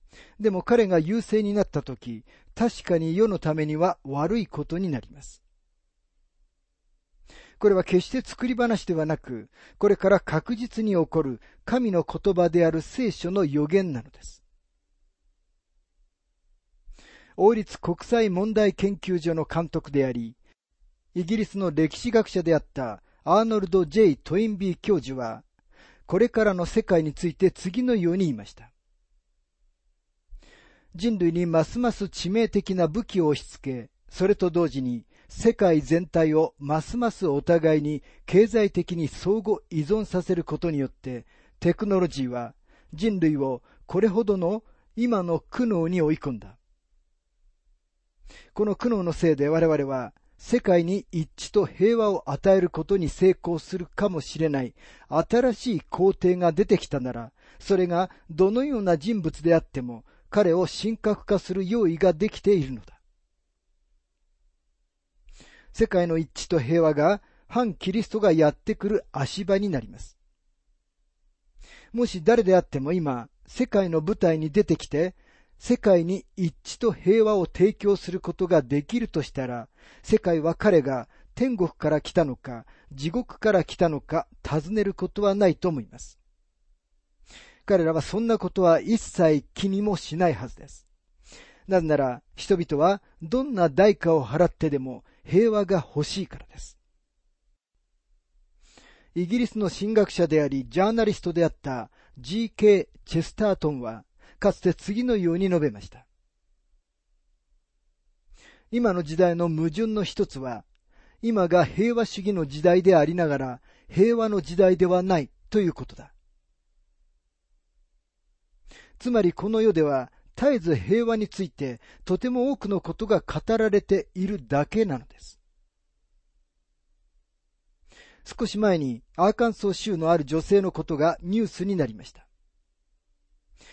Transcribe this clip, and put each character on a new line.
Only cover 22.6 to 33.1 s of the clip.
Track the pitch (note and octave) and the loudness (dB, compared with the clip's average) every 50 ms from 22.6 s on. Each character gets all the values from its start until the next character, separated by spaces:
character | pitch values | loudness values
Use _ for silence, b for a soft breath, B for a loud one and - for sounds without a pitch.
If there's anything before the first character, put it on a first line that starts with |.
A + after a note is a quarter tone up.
| - | 0
た | - - C#3 B2+ A2+ G#2 - _ _ _ _ - | -4 -8 -8 -8 -8 -10 -12 _ _ _ _ 0
ア | D3+ F3 G#3+ | 2 2 2
ー | A3+ | 4
ノ | A3+ A3 G#3 | 2 0 -2
ル | G3 | 0
ド・ | E3 F#3 F#3 F3 | 0 0 0 0
ジ | C#3+ D3 A3 | 2 4 4
ェ | A3 | 4
イ・ | E3+ C3+ | 4 4
ト | - - - D#3 G3+ | 0 -4 -4 -2 -2
イ | A3+ | 0
ン | A3 G#3 | -2 -2
ビ | F3 G3+ F#3 E3+ | -4 -4 -4 -4
ー | - | -4
教 | - A3 G3+ | -2 0 0
授 | D3+ A#2 C3 C3+ | 0 -2 -6 -8
は、 | B2+ A#2+ A2+ - - - _ _ b b b b b b b b b b | -8 -8 -8 -10 -12 -16 _ _ b b b b b b b b b b
こ | - E3+ | -2 0
れ | G3 A#3+ | 2 2
か | A#3 - A3+ G#3+ | 2 2 2 2
ら | G#3 F#3 | 2 0
の | F3+ E3+ | 0 -4
世 | - - A3 | -2 -2 -2
界 | - - F#3 E3 D#3 | 0 2 2 2 2
に | D3+ - | 0 -4
つ | - F3+ | -4 -6
い | E3+ C#3+ | -6 0
て | - F#3+ F3 | 0 0 0
次 | - - - F#3+ F3 B3 B3 | 0 -2 -8 -6 -4 -2 0
の | B3+ A#3+ | 0 0
よ | G3+ F3 E3 F3 | 0 0 0 0
う | |
に | G3 F#3 | 0 0
言 | D#3 | 0
い | B2 | -2
ま | G#2+ G2+ | -4 -8
し | - - | -16 -20
た。 | - - - _ _ _ _ _ _ _ _ _ _ _ _ _ _ _ _ _ _ _ _ _ _ _ _ _ _ _ _ _ _ _ _ - b b b b b b b b b b b - | -20 -20 -20 _ _ _ _ _ _ _ _ _ _ _ _ _ _ _ _ _ _ _ _ _ _ _ _ _ _ _ _ _ _ _ _ -20 b b b b b b b b b b b -8
人 | E3 G3 A#3+ A3 F#3 | -4 -2 -2 0 0
類 | F3+ E3+ | 0 0
に | E3 F3 F3+ | 2 0 0
ま | E3+ D#3+ D#3+ D3+ | 2 2 2 0
す | - - | 0 -2
ま | A#3+ B3 A#3 | -2 -2 -2
す | - - G3+ | -2 -4 -8
致 | E3+ - - - E3+ | -8 -8 -8 -6 -2
命 | G3+ A3+ A3+ G#3+ | 0 0 0 0
的 | - G3+ - - F#3+ | 0 -2 -2 -2 0
な | F#3 E3+ | 0 0
武 | D#3 D3+ A#3 A3 | 0 -2 -4 -8
器 | - | -4